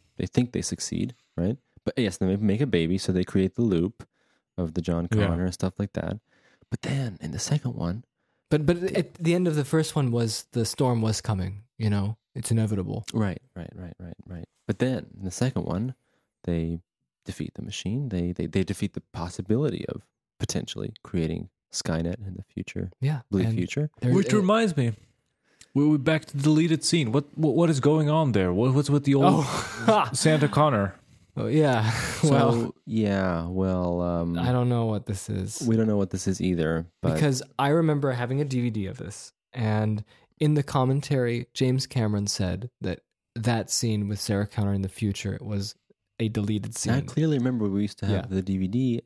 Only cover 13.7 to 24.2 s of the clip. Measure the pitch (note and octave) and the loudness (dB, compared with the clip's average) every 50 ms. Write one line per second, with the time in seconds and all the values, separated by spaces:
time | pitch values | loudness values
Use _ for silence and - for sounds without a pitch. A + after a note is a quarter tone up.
13.7 | - F2+ F2+ E2+ - - F2 E2+ - - - - F2 E2 - - _ _ _ - | -14 -14 -16 -16 -14 -14 -14 -16 -14 -16 -16 -14 -12 -14 -14 -16 _ _ _ -4
14.7 | G2 - B2 C3 B2+ F#2 - - - F#2+ F#2+ F2+ - - A#2+ C3 - F2+ E2 - | -2 0 0 -2 -2 -4 -8 -12 -14 -10 -10 -8 -4 -2 -2 -2 -2 -2 -4 -2
15.7 | E2 F#2+ A#2 C3 - _ _ _ _ _ _ _ _ _ - F2 E2+ E2 E2 E2 | -2 -4 -4 -4 -8 _ _ _ _ _ _ _ _ _ -6 -4 -2 -2 -2 -4
16.7 | E2+ E2+ - _ _ _ _ _ _ _ - - - - D#2+ - - - - G2+ | -6 -8 -10 _ _ _ _ _ _ _ -14 -12 -10 -8 -10 -10 -10 -12 -12 -12
17.7 | - - - F#2 A2+ C#3 C#3+ A#2+ F#2+ F2 F2 F2+ F2 - - - - G2 F2+ - | -10 -8 -6 -4 -4 -4 -4 -4 -4 -2 -2 -2 -4 -4 -4 -2 0 -2 0 -2
18.7 | G2 - G#2 F#2+ - - - _ - - E2+ E2+ - - F#2 G2 A2 C3 D3+ B2+ | -2 -4 -4 -6 -6 -8 -14 _ -10 -8 -8 -8 -8 -6 -2 0 0 0 0 -2
19.7 | - - - - - - - _ _ _ _ _ _ - - - - - - - | -2 -4 -6 -8 -8 -10 -12 _ _ _ _ _ _ -8 -6 -4 -4 -4 -6 -6
20.7 | - G#2+ G#2 G#2 A2 - - - - F2 D#2+ D#2+ E2 F2 F2+ - _ _ _ _ | -8 -8 -8 -8 -10 -12 -12 -6 -2 -2 -2 -2 -2 -6 -8 -12 _ _ _ _
21.7 | - - - F2+ E2 E2 E2 F2 F2+ - G2 F#2+ F#2 G2 - _ - - - - | -10 -8 -4 -2 -2 -2 -2 -4 -4 -6 -8 -12 -12 -12 -14 _ -10 -10 -10 -8
22.7 | - G2 F#2+ F2+ - - B2+ C#3+ D#3 A#2+ - - G2+ F#2+ F#2 A2+ A2+ G2+ F2+ - | -8 -8 -8 -8 -6 -4 -2 -2 -2 -4 -4 -2 0 0 2 2 0 0 -2 -2
23.7 | - C#3+ D3+ D3 _ - B2 B2 E3 G3 | -2 -4 -4 -4 _ -2 2 4 4 4